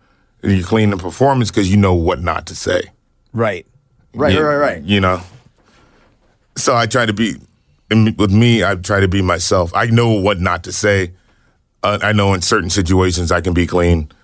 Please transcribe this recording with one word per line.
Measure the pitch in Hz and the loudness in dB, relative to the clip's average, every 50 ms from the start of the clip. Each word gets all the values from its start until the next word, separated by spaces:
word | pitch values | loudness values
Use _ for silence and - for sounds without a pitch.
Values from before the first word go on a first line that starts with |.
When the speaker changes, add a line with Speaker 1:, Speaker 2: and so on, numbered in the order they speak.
| _ _ _ _ _ _ _ _ - 101 | _ _ _ _ _ _ _ _ -2 -2
Speaker 1:
You're | 98 92 87 | 0 0 0
clean | 90 113 113 107 101 101 | 0 0 0 2 0 0
in | 90 | -2
performance | 87 90 - - 135 139 135 127 113 101 | -6 -10 -4 0 0 2 2 2 0 0
'cause | - 110 98 90 | 0 0 0 2
you | 101 | 2
know | 104 101 92 90 | 4 4 4 2
what | 85 80 90 87 85 87 | 2 0 0 -2 -2 -4
not | 85 78 - 82 | -4 -4 -6 -8
to | - 78 | -10 -14
say. | - - 92 90 90 - - _ _ _ _ _ _ _ _ - | -8 -4 -4 -2 -2 -4 -6 _ _ _ _ _ _ _ _ -6
Speaker 2:
Right. | 110 117 110 95 87 - - _ _ _ _ _ _ _ _ - | -4 -2 -2 -4 -6 -12 -16 _ _ _ _ _ _ _ _ -8
Right, | - 147 143 - | -4 0 0 2
Speaker 1:
You, | 156 156 | 2 0
Speaker 2:
right, | 147 147 | 0 0
right. | 143 147 131 95 82 71 | 0 0 -2 -2 -6 -4
Speaker 1:
you | 87 101 98 | -2 0 0
know? | 95 92 92 87 90 - - - _ _ _ _ _ _ _ _ _ _ _ _ _ _ _ _ _ _ _ _ _ _ _ | 2 0 0 -2 -6 -12 -20 -20 _ _ _ _ _ _ _ _ _ _ _ _ _ _ _ _ _ _ _ _ _ _ _
So | - - - 127 | -4 -2 0 0
I | 117 117 | 0 0
try | 110 - 127 117 | 0 0 0 0
to | 110 104 | 0 -2
be, | 101 117 101 85 - - _ _ _ _ _ _ _ _ _ | -2 -2 -4 -4 -8 -14 _ _ _ _ _ _ _ _ _
in, | 107 113 107 113 110 | 2 4 4 2 2
with | - 107 98 95 | 0 0 2 4
me, | 110 120 120 117 110 87 | 4 4 4 4 2 2
I | 98 98 | 0 -2
try | 87 92 - 104 98 | -4 -2 -2 0 2
to | 98 92 | 2 2
be | 95 98 92 | 2 0 0
myself. | 90 85 82 - - 104 92 87 82 - | 0 0 -2 0 0 0 0 0 0 -2
I | 98 117 | -2 0
know | 117 113 120 120 117 | 2 2 2 2 2
what | 110 101 92 107 101 87 | 2 2 2 0 0 0
not | 90 92 87 87 - | 0 -2 -2 -4 -6
to | 90 - | -8 -8
say. | - - 104 101 95 92 87 90 _ _ _ _ _ _ _ _ _ _ _ _ _ - | -2 0 0 0 0 -2 -4 -8 _ _ _ _ _ _ _ _ _ _ _ _ _ -4
Uh, | 101 104 101 90 | -2 -2 -2 -2
I | 104 107 | 0 0
know | 104 101 98 98 | 2 2 2 0
in | 90 87 | 0 0
certain | - 113 107 87 90 | 0 0 0 0 -2
situations | - 101 90 82 92 92 92 92 87 90 87 82 90 | -2 -2 0 0 2 2 2 2 0 -2 -2 -2 -2
I | 87 | -2
can | 82 92 85 | 0 0 0
be | 87 87 | 0 0
clean, | - - 90 87 87 85 80 76 - - _ | 0 0 0 2 2 2 0 -2 -6 -12 _